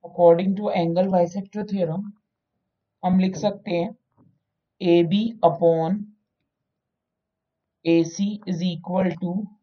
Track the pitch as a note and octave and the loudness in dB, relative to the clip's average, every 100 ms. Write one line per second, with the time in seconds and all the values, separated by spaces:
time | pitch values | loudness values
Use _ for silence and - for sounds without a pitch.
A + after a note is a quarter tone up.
0 | E3+ - F3 E3+ F#3+ G3 G#3 G3 E3+ E3+ | -12 4 6 6 2 -2 -2 -2 0 0
1 | G3 F#3 F3 G3 G3 G#3 G3+ G3 E3+ E3+ | 2 2 0 -2 -10 -10 -6 -4 -4 -4
2 | G#3 - _ _ _ _ _ _ _ _ | -10 -16 _ _ _ _ _ _ _ _
3 | F#3 F#3 F#3 F#3 G#3 G3 - E3+ F#3 - | -2 0 0 0 -4 -4 -6 -4 -4 -8
4 | _ _ _ _ _ _ _ _ F#3 E3+ | _ _ _ _ _ _ _ _ 2 4
5 | E3+ G3 A3+ - E3+ D#3+ E3+ E3 D#3+ G#3 | 4 0 -2 0 0 2 2 2 0 -4
6 | - _ _ _ _ _ _ _ _ _ | -8 _ _ _ _ _ _ _ _ _
7 | _ _ _ _ _ _ _ _ E3 E3 | _ _ _ _ _ _ _ _ 2 2
8 | D#3+ - G3+ G#3 - E3 F3+ E3+ - F#3 | 2 -2 -6 -6 -8 -4 -4 -6 -4 -2
9 | F#3 F#3 F3 F#3 G#3 _ | -2 -2 -6 -6 -8 _